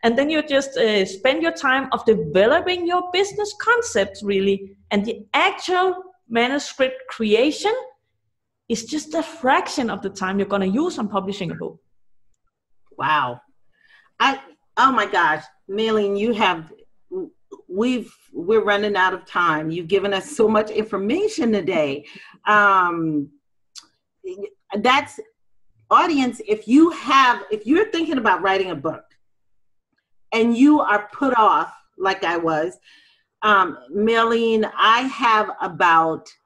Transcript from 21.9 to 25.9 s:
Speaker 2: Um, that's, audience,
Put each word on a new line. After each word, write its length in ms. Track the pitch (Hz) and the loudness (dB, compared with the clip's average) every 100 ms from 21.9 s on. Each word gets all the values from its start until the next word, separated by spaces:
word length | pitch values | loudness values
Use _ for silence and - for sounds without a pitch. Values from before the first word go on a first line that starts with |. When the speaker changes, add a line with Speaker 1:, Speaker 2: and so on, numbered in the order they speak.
| 139 - - - - - | -4 -12 -20 -20 -8 2
Speaker 2:
Um, 840 | 208 202 190 175 170 160 151 143 _ _ _ _ - _ _ _ _ 381 370 403 _ _ 208 | 4 6 4 2 0 -2 -2 -6 _ _ _ _ -20 _ _ _ _ -16 -12 -14 _ _ -2
that's, 420 | 240 269 302 - - _ _ _ _ _ | 2 2 -2 -16 -20 _ _ _ _ _
audience, 500 | _ | _